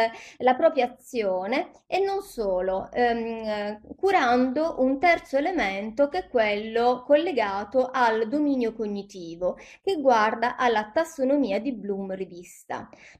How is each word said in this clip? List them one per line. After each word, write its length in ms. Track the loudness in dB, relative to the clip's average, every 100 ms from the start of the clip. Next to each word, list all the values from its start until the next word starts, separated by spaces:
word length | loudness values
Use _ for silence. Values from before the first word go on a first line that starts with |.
| 4 -2 -18 0
la 180 | 2 4
propria 300 | 4 4 -2
azione 840 | -2 -10 -4 -2 -2 -2 -4 -4 -10 _
e 120 | -2
non 220 | 0 -2
solo, 680 | -6 -6 -2 0 0 -2 -4
ehm, 1040 | 0 0 0 -4 -6 -6 -4 -6 -8 -14 -4
curando 800 | 0 2 4 2 2 0 -2 0
un 220 | 0 2
terzo 380 | 2 2 0 -2
elemento 720 | 0 0 -2 -2 -8 -2 0
che 100 | 0
è 80 | -2
quello 760 | 0 0 0 -2 2 2 2 4
collegato 840 | 2 4 0 -2 -2 -2 0 0
al 360 | 2 2 2 0
dominio 480 | 0 0 0 -2 -2
cognitivo, 800 | -6 -6 -8 -12 -14 -4 -4 -4 -14 -10
che 180 | -4 0
guarda 560 | 4 4 4 0 -4 0
alla 360 | 0 0 0
tassonomia 680 | -2 -2 -2 0 2 2 -2
di 140 | -4
Bloom 400 | -8 -6 -6 -6
rivista. 760 | -8 -8 -12 -20 -20 _ -10 -10 -20 -20